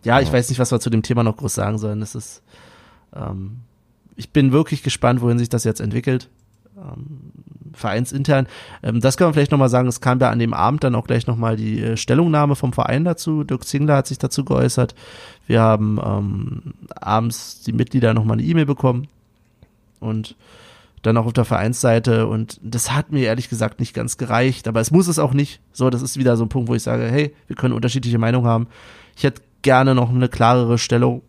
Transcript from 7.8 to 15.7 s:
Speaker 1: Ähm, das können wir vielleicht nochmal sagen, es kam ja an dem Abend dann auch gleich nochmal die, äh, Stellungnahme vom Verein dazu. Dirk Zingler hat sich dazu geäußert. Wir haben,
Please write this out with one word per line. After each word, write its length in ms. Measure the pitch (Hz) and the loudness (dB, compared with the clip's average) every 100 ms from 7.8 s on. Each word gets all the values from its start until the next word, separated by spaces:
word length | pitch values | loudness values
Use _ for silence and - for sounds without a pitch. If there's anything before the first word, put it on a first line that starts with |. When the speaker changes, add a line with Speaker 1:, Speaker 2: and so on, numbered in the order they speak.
| 113 104 127 139 139 139 127 - - - | -4 -4 -4 -4 0 0 0 -8 -20 -8
Speaker 1:
Ähm, 180 | - 117 | -4 0
das 160 | 127 - | 0 2
können 140 | 175 | 2
wir 20 | |
vielleicht 180 | 151 143 | 4 2
nochmal 180 | 147 131 | 4 4
sagen, 180 | 123 127 | 4 0
es 140 | 120 | 0
kam 180 | 131 127 | 0 2
ja 80 | 127 | 2
an 100 | 117 | 2
dem 140 | 117 | 0
Abend 320 | 110 98 151 | 2 0 2
dann 100 | 135 | 0
auch 120 | 117 - | -2 0
gleich 200 | 120 120 | -2 0
nochmal 300 | 117 113 110 | -2 -2 -2
die, 240 | 107 110 | -2 -4
äh, 160 | 110 113 | -4 -4
Stellungnahme 580 | - 147 170 151 147 | 0 2 4 2 2
vom 200 | 143 131 | 0 -2
Verein 300 | 123 - 131 | -2 -2 0
dazu. 400 | 175 160 - 156 | 0 -2 -2 -4
Dirk 200 | 147 127 | -2 -6
Zingler 320 | - 143 151 143 | -4 -2 2 2
hat 100 | 135 | 0
sich 120 | 135 | -4
dazu 260 | 131 - | -4 -4
geäußert. 500 | 131 131 123 - 120 - - - - - - | 0 2 2 2 -2 -4 -20 -20 -20 -20 0
Wir 160 | 113 | 2
haben, 360 | 113 | 4